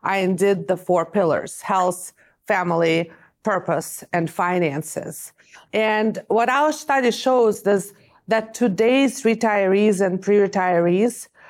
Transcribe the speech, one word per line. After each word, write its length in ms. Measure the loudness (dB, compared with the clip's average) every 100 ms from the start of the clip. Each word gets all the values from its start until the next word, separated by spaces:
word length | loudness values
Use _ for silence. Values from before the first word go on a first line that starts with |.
are 100 | -4
indeed 540 | -2 0 2 2 0 -2
the 80 | -4
four 280 | 0 0
pillars: 580 | 0 0 0 0 -4 -10
health, 500 | -4 0 0 -2 -10 -20 _ _ -4
family, 640 | -2 0 0 2 0 -2 -12 _ _
purpose 640 | -4 -2 -2 -4 -6 -14 -6
and 180 | -4 -4
finances. 1040 | -2 -2 0 0 -2 -8 -10 -12 -14 -18 _ _ -20 _
And 460 | -2 0 0 -2 -4 -2
what 200 | 0 2
our 240 | 2 0
study 380 | -2 -2 0 0
shows 520 | 0 0 2 2 0 0
is 260 | 0 -2 -16 _ _ -4
that 280 | -2 -2
today's 680 | -2 0 2 2 4 2 0
retirees 840 | 0 2 2 2 2 4 4 2
and 160 | 0 -2
pre-retirees, 1080 | 2 2 2 0 2 2 2 2 0 -2 -16 _ -20